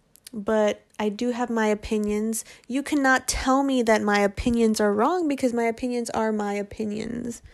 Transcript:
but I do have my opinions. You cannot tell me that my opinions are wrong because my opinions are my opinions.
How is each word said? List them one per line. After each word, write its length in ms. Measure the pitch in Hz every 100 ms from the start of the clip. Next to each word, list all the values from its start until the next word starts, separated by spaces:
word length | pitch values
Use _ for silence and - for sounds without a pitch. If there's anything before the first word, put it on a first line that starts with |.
| _ _ -
but 500 | 226 202 220 208 208 _ -
I 100 | 214
do 240 | 208 240
have 180 | 240 240
my 160 | 226 214
opinions. 800 | 208 - 214 208 208 220 220 - - -
You 160 | 254
cannot 420 | 285 302 269 262 254
tell 380 | - 262 262
me 180 | 277 254
that 180 | 226 214
my 200 | 208 208
opinions 600 | 202 - 254 233 220 220
are 120 | 208
wrong 340 | 202 254 359 311
because 260 | 269 254
my 120 | 233
opinions 440 | 233 226 254 240 233
are 200 | - 220
my 220 | 214 202
opinions. 880 | 202 202 - 214 208 220 - 240 233 -